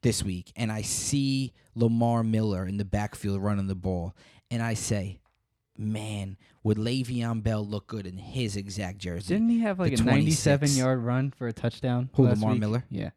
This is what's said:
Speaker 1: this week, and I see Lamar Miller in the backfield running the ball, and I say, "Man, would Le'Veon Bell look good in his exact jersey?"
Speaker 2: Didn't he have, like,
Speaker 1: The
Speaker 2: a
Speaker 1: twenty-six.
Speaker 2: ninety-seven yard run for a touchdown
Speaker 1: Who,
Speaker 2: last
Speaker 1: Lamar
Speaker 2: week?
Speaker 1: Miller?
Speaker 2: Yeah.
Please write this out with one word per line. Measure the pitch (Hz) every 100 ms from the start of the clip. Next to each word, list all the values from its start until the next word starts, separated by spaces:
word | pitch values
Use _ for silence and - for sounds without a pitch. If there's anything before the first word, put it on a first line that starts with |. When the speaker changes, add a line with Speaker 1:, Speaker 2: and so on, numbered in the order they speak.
Speaker 1:
this | 123 107
week, | 101 90 - -
and | 113
I | 107
see | 107 - - 143 139 135 131 _ _
Lamar | - 117 117 117 117
Miller | 113 110 110 95 92
in | 101
the | 101
backfield | 101 104 - 104 98
running | 101 101 98
the |
ball, | 95 95 90 87 - - - _
and | 117
I | 117
say, | 107 - 104 98 98 _ _ _ _ _ -
"Man, | 107 107 107 104 98 98 _ _
would | 107 107
Le'Veon | 110 131 120 123 117 113
Bell | 107 110 104
look | 104 -
good | 107 95
in | 92
his | 101 131 117 101
exact | 98 95 95 98
jersey?" | 90 87 95
Speaker 2:
Didn't | 190 226
he | 233
have, | 220 190
like, | 170
Speaker 1:
The | 127
Speaker 2:
a |
Speaker 1:
twenty-six. | 113 135 156 156 -
Speaker 2:
ninety-seven | 143 143
yard | 139 127 131
run | 117 127 135
for | - 120
a |
touchdown | 113 120 - 127 123 127
Speaker 1:
Who, | -
Speaker 2:
last | 127 113
Speaker 1:
Lamar | 107
Speaker 2:
week? | 107
Speaker 1:
Miller? | 107 117 -
Speaker 2:
Yeah. | 101 -